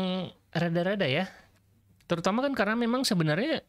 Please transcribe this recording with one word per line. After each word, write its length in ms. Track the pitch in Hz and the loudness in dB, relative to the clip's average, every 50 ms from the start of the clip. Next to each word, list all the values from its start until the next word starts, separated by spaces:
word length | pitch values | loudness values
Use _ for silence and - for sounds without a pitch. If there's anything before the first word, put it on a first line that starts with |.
| 185 185 185 185 175 - - - _ _ | -2 -2 -2 -4 -6 -8 -12 -16 _ _
rada-rada 560 | - 160 170 170 170 175 170 185 214 196 180 | -4 -2 0 0 0 0 0 0 0 0 0
ya. 240 | 131 131 165 190 - - - - - _ _ _ _ _ _ _ _ _ _ _ - | 0 0 0 -2 -4 -8 -16 -20 -20 _ _ _ _ _ _ _ _ _ _ _ -4
Terutama 320 | 175 165 170 190 214 247 | -4 -2 0 0 0 2
kan 160 | 269 277 269 | 0 0 0
karena 160 | - 196 202 220 | 0 0 0 0
memang 320 | 233 240 226 247 262 262 | 0 0 0 0 0 0
sebenarnya 560 | - 214 175 160 156 151 180 254 320 285 - - | 2 2 2 2 2 2 2 0 0 -2 -4 -6